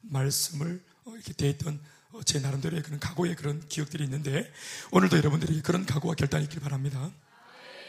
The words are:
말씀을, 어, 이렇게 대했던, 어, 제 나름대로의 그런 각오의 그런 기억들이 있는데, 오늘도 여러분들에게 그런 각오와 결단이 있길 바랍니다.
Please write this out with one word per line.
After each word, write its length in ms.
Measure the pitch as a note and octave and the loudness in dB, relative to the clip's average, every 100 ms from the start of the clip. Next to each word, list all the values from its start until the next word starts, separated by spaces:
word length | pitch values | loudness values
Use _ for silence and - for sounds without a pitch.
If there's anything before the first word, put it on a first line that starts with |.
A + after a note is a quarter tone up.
말씀을, 800 | A3+ C3+ C3+ - - D3+ E3 F3+ - _ A#3+ | -4 0 2 2 0 -2 -4 -4 -10 _ -18
어, 80 | |
이렇게 200 | A3+ - | -14 -12
대했던, 460 | - C#3+ C#3+ D#3+ D3 D3+ - _ | 0 0 0 -4 -6 -10 -20 _
어, 120 | A3+ | -4
제 160 | - D3+ | -2 0
나름대로의 440 | C3+ C3+ D#3+ D#3+ | 0 0 -2 -2
그런 160 | D3+ C#3+ | -4 -6
각오의 360 | - - F3 E3+ | -4 0 0 0
그런 300 | C#3+ D3+ - | -2 -4 -4
기억들이 360 | D#3 D3 D#3+ | -4 -4 -2
있는데, 480 | C#3 D#3 C#3 D3 A#3+ - - - - | -2 -2 0 0 -2 -10 -14 -12 4
오늘도 260 | F3+ F#3 E3 | 6 8 8
여러분들에게 440 | D3+ D#3 D#3+ D#3 | 6 4 2 0
그런 240 | - F3+ F#3+ | 2 0 2
각오와 300 | D3 E3 D#3+ | 0 0 0
결단이 300 | C#3+ D#3 D3 | 2 2 -2
있길 140 | D#3+ | -4
바랍니다. 520 | C#3+ C3+ C#3 B2+ D#3+ - _ - - - - - | -4 -2 -2 -4 -6 -10 _ -20 -20 -20 -18 -16